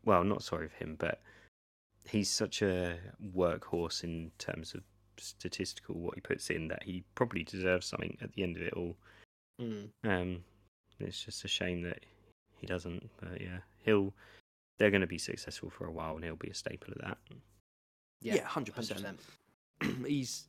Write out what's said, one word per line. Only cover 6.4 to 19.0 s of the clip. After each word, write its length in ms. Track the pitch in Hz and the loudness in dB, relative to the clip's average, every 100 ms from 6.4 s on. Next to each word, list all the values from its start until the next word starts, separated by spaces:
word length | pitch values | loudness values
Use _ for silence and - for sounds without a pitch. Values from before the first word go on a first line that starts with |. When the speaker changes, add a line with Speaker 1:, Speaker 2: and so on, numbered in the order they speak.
| - | 0
Speaker 1:
in 160 | 82 80 | -2 -2
that 140 | - | -4
he 220 | 101 90 - | -6 -8 -4
probably 300 | - 120 87 | 0 2 0
deserves 420 | 80 95 92 90 - | -4 0 4 4 2
something 320 | - 87 - | -4 -4 -6
at 120 | 107 | -6
the 100 | - | -2
end 140 | 90 85 | -2 0
of 60 | |
it 100 | 82 | -2
all. 220 | - 87 85 - - - _ _ - | -2 -4 -6 -14 -20 -20 _ _ -8
Speaker 2:
Mm. 260 | 117 104 104 - | -6 -4 -8 -4
Speaker 1:
Um, 400 | 110 92 90 87 - _ _ _ _ - | 2 2 2 -4 -8 _ _ _ _ -8
it's 260 | 98 - | -6 -6
just 200 | - - | -8 -6
a 40 | 98 | -2
shame 340 | - 92 87 | 0 0 0
that 220 | 87 - - - - _ _ - | -2 -6 -12 -20 -20 _ _ -10
he 80 | - | -4
doesn't. 420 | 90 87 85 113 - | -2 -2 -8 -10 -12
But 220 | 90 90 | -10 -6
yeah, 200 | 92 90 - - | -6 -8 -12 0
he'll. 280 | - 104 98 - - - _ _ _ - | 6 6 6 -2 -18 -20 _ _ _ 6
They're 120 | 107 | 8
gonna 160 | 98 92 | 8 6
be 120 | 85 | 0
successful 520 | - - - - 90 | -4 -4 -6 -8 -8
for 160 | - 85 | -8 -6
a 60 | |
while, 240 | 82 80 78 | -4 -4 -4
and 80 | |
he'll 100 | 85 78 | -6 -6
be 140 | - | -8
a 40 | |
staple 380 | - - - - | -6 -6 -8 -10
of 60 | - | -8
that. 160 | - - - - - _ _ _ _ _ _ - | -8 -8 -12 -20 -20 _ _ _ _ _ _ -8
Speaker 2:
Yeah, 140 | 226 | 0
Speaker 3:
Yeah, 100 | 202 | 2
hundred 300 | - 156 110 | 2 -2 -2
percent. 260 | 123 110 98 | -4 -4 -4